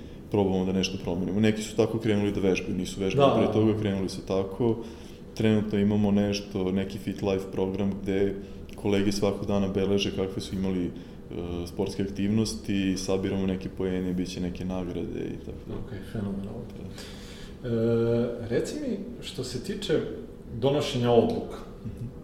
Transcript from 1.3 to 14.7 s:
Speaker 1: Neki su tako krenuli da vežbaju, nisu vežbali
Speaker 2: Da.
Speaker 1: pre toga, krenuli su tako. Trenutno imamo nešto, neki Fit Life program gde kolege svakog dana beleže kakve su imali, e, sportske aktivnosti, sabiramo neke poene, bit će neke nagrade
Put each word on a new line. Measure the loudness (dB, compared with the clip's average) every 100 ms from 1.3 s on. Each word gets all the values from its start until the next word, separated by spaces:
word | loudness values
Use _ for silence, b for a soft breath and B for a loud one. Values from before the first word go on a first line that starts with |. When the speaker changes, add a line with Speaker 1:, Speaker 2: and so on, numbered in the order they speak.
| 4
Speaker 1:
Neki | 4 4
su | 0 2
tako | 2 2
krenuli | 2 2 2
da | 2
vežbaju, | 2 2 0 -2
nisu | -2 -2
vežbali | 2 6 6
Speaker 2:
Da. | 6
Speaker 1:
pre | 4
toga, | 4 4 4
krenuli | 2 0 -2
su | -4
tako. | -2 0 0 0 2 2 B B B B -10
Trenutno | 0 4 4 4 2
imamo | 4 4 6
nešto, | 6 4 0 -2 -2 2
neki | 2 0 -4
Fit | -6 -2
Life | 2 2 0
program | -2 0 0 0 -2
gde | 0 2 2 0 B B B
kolege | -4 0 2 2
svakog | 2 2 0 0
dana | 2 2
beleže | 2 2 2 2
kakve | 0 -2 -2
su | -4 -2
imali, | 0 0 -2
e, | -4 B B -10 -8 -6 -4 -4
sportske | -4 -4 -2
aktivnosti, | -4 0 2 2 0 -2 -2 0 2 0
sabiramo | 0 0 0 0 0
neke | -2 -4
poene, | -4 -2 0 0
bit | -2 -2
će | -2
neke | -4 -4
nagrade | -4